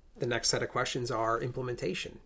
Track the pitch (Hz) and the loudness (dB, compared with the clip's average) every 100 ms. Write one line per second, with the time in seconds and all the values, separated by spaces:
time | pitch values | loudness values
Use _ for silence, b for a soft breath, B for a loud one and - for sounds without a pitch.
0 | - 220 123 117 - 120 117 123 127 135 | -20 -4 0 2 2 2 0 0 0 0
1 | 120 113 113 117 123 127 127 120 165 180 | 0 2 2 2 0 -2 -4 -2 -2 -2
2 | - - | -6 -10